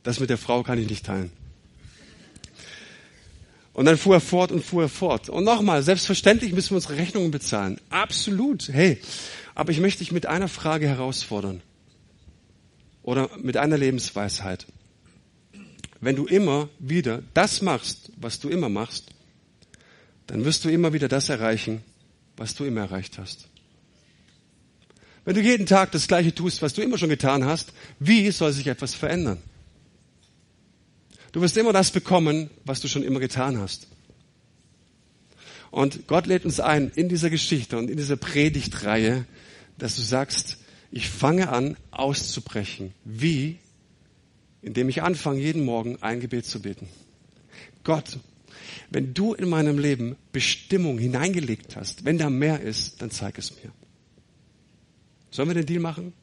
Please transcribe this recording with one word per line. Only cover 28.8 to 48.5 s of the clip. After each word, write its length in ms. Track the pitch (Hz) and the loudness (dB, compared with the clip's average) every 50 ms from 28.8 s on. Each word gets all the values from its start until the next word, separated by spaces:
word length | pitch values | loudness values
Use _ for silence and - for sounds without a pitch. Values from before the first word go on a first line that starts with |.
| 139 123 - | -6 -8 -6
verändern? 460 | - - 147 165 180 170 120 95 82 - - - - - - _ _ _ _ _ _ _ _ _ _ _ _ _ _ _ _ _ _ _ _ _ _ _ _ _ _ _ _ - - - - - | -4 -2 -2 0 0 0 -2 -2 -4 -8 -20 -20 -20 -20 -20 _ _ _ _ _ _ _ _ _ _ _ _ _ _ _ _ _ _ _ _ _ _ _ _ _ _ _ _ -20 -20 -20 -8 -2
Du 80 | 170 | 2
wirst 160 | 180 170 - | 2 2 4
immer 160 | 220 226 233 202 | 4 4 6 6
das 180 | 196 185 - | 6 4 4
bekommen, 580 | - 180 - - 190 180 160 151 151 160 156 147 - - - | 2 -2 2 4 4 6 6 4 2 0 -2 -6 -14 -12 -8
was 160 | 139 135 123 | -6 -6 -4
du 80 | - | -4
schon 160 | 131 - 139 - | -4 -4 -2 -2
immer 160 | - 135 123 | 0 0 -2
getan 380 | 131 123 - 131 127 139 127 110 | -2 -2 -2 -2 -2 0 -2 -4
hast. 280 | 98 95 - - - _ - _ _ _ - _ _ _ _ _ _ _ _ _ _ _ _ _ _ _ _ _ _ _ _ _ _ _ - - - - - - - - | -4 -6 -8 -14 -16 _ -20 _ _ _ -20 _ _ _ _ _ _ _ _ _ _ _ _ _ _ _ _ _ _ _ _ _ _ _ -20 -20 -20 -20 -20 -20 -20 -6
Und 380 | - 139 135 139 - - - | 0 2 2 2 0 -6 -4
Gott 180 | - 151 175 170 | 2 2 2 4
lädt 200 | - 185 175 - | 2 0 0 0
uns 140 | 175 - - | -2 -2 0
ein, 300 | - 156 151 147 139 113 - | 2 2 4 2 2 0 0
in 140 | 151 170 180 | 0 0 0
dieser 200 | 180 160 165 165 | 0 0 0 0
Geschichte 480 | 165 151 - - 160 139 113 - 127 | 0 0 0 0 0 -2 -2 -2 -4
und 120 | 117 117 123 | -4 -4 -4
in 80 | - | -4
dieser 180 | 151 143 139 143 | -4 -2 -4 -4
Predigtreihe, 1120 | 120 - - - 143 147 156 151 147 117 - - - 104 101 107 113 110 110 123 131 123 - - - - - - - - _ _ | -4 -4 -2 2 2 2 2 2 -2 -4 -6 -8 -4 -2 0 2 4 4 4 2 0 -2 -8 -14 -20 -20 -20 -20 -20 -20 _ _
dass 200 | - 131 117 - | -8 -8 -6 -4
du 40 | - | -4
sagst, 560 | 120 104 127 131 139 - - - - - - - - - - - - _ | -2 0 0 0 0 -2 -4 -6 -6 -6 -14 -16 -20 -20 -20 -20 -20 _
ich 200 | - 123 - - | -8 -8 -6 -6
fange 400 | - - 139 139 165 185 185 - | -2 2 2 4 4 4 2 2
an, 260 | 127 123 120 110 80 - - - | 0 0 0 -2 -6 -10 -16 -16
auszubrechen. 1040 | - - 135 139 139 135 - - - 139 - - - 107 101 - - - 98 92 - _ _ | -6 -4 -2 -2 -2 -2 -4 -6 -8 -10 -10 -8 -6 -6 -6 -6 -10 -12 -12 -14 -14 _ _
Wie? 560 | 113 107 110 139 170 160 131 135 156 170 - _ _ _ _ _ _ _ _ _ _ _ _ _ _ _ _ _ _ _ _ | -14 -6 -2 0 0 0 0 -2 -4 -8 -12 _ _ _ _ _ _ _ _ _ _ _ _ _ _ _ _ _ _ _ _
Indem 260 | - - 110 120 123 | -14 -6 -2 0 0
ich 160 | 131 127 160 160 | 0 0 0 0
anfange, 380 | 175 180 147 - 156 139 135 | 0 -2 0 -2 -2 -2 0
jeden 240 | 139 156 160 160 143 | -2 -2 -2 0 0
Morgen 360 | 123 117 113 113 120 120 - | 0 -2 -2 -4 -6 -8 -6
ein 200 | - 110 117 120 | -6 -4 -4 -4
Gebet 240 | 123 120 127 120 110 | -6 -6 -6 -6 -6
zu 160 | - - 107 | -8 -10 -8
beten. 260 | 101 101 95 - 95 87 - - - _ _ _ _ _ _ _ _ _ - - - - _ _ _ | -8 -10 -10 -10 -14 -18 -18 -20 -20 _ _ _ _ _ _ _ _ _ -20 -20 -20 -20 _ _ _
Gott, 340 | - 160 151 - - - 131 - _ _ _ _ - | 0 0 0 -2 -8 -14 -14 -16 _ _ _ _ -20